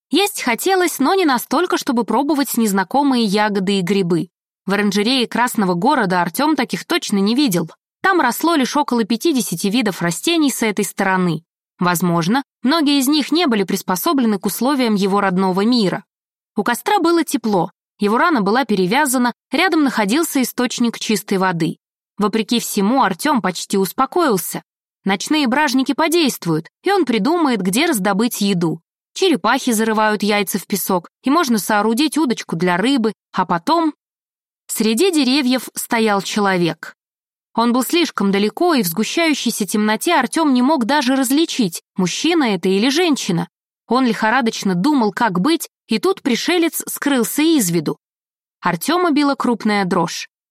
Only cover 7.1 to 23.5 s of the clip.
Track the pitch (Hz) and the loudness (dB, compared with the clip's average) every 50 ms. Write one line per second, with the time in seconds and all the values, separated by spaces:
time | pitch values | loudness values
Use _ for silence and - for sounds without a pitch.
7.1 | 214 196 196 208 240 277 302 233 170 165 160 160 - _ _ _ _ _ - 381 | 0 0 0 0 2 2 2 2 0 -2 -2 -4 -10 _ _ _ _ _ 0 0
8.1 | 392 330 277 247 - - - 330 339 294 247 - - 285 277 - 247 233 226 - | 2 2 2 0 0 0 0 0 2 2 0 0 0 -2 -2 0 0 -2 0 0
9.1 | 233 220 - 339 285 247 196 - 175 165 - 202 196 262 226 202 175 - 170 170 | -2 0 0 0 0 0 -2 -2 -4 -4 -2 0 0 0 0 -2 -2 -2 -4 -4
10.1 | 170 - - 330 339 330 302 262 - - 233 214 196 214 202 - - - 196 190 | -4 -2 -2 0 0 2 2 0 0 0 -2 -2 0 -2 -4 -4 -4 -4 -2 0
11.1 | 190 185 185 175 156 156 - _ _ _ _ _ _ _ 180 175 180 165 185 175 | 0 0 0 0 -2 -4 -8 _ _ _ _ _ _ _ -2 0 0 0 0 0
12.1 | 170 170 156 180 233 277 - - _ _ - 247 311 339 285 285 285 277 254 262 | 0 0 0 0 0 -2 -2 -6 _ _ -2 0 0 2 2 2 2 2 2 2
13.1 | 302 302 226 - 294 339 359 277 226 202 190 - 196 185 - - 185 180 - 339 | 2 0 0 0 0 0 2 2 2 0 0 -2 -4 -4 -2 -4 -4 -2 0 0
14.1 | 311 277 240 220 208 185 - 202 - - 226 269 302 262 254 226 208 185 202 190 | 0 2 2 2 0 0 -2 -4 -4 -2 0 0 0 2 2 0 2 2 2 2
15.1 | 196 202 202 196 180 190 190 190 180 196 202 233 254 240 202 170 - 202 - _ | 2 2 0 2 2 2 0 0 0 0 2 2 2 2 0 0 -2 -4 -10 _
16.1 | _ _ _ _ _ _ _ _ _ 220 190 240 240 - - 415 427 392 320 330 | _ _ _ _ _ _ _ _ _ -4 -2 -2 -4 -2 0 0 0 2 2 2
17.1 | 339 330 302 - - 247 - 220 202 175 165 190 - _ _ _ _ _ 208 202 | 2 2 0 0 -4 -2 0 0 0 0 0 -2 -6 _ _ _ _ _ 0 0
18.1 | 220 247 320 359 320 233 185 196 220 254 277 - 208 190 185 175 233 277 311 254 | 2 2 2 2 2 2 2 2 0 0 0 0 0 0 0 2 2 0 0 0
19.1 | 254 262 247 240 - - _ _ - 302 359 381 339 320 294 247 - 226 208 190 | 0 0 0 -2 -4 -6 _ _ -2 0 2 2 2 2 2 2 0 0 0 0
20.1 | 262 320 330 - - 277 240 - - - 247 226 - - 240 226 - - - - | 0 0 0 0 0 -2 -2 -2 -2 -2 -4 -2 -2 -2 -2 -2 -2 -4 -2 -2
21.1 | 214 196 - - 202 185 190 185 175 160 165 - - - _ _ _ _ _ _ | -2 -2 -2 -2 -2 0 0 0 0 -2 -2 -4 -4 -8 _ _ _ _ _ _
22.1 | _ - 208 214 - 220 214 - 240 226 - - - 208 190 208 262 269 226 190 | _ -2 -2 0 0 -2 -2 0 -2 -2 -2 -2 -2 0 0 2 2 2 2 0
23.1 | 190 - - 294 294 226 - 185 | -2 -2 -2 -2 0 0 -2 -4